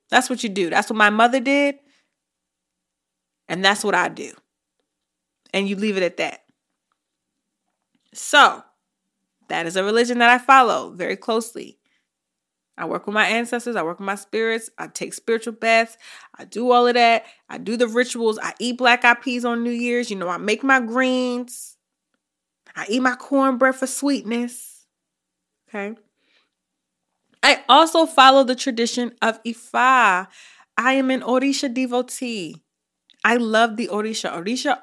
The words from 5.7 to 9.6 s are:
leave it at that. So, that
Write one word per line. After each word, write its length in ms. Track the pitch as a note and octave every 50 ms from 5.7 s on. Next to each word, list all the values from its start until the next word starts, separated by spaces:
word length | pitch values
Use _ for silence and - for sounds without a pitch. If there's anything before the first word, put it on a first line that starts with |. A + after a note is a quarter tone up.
| G3+
leave 200 | F#3+ G#3+ G#3+ F#3+
it 60 | F#3+
at 160 | F3+ E3+ - -
that. 260 | E3 D3 - - _ _ _ _ _ _ _ _ _ _ _ _ _ _ _ _ _ _ _ _ _ _ _ _ _ _ _ _ _ _ _ _ _ _
So, 500 | _ - - - C#4+ C#4+ B3+ F#3 - - - _ _ _ _ _ _ _ _ _ _ _ _ _ _ _ _ -
that 160 | E3 E3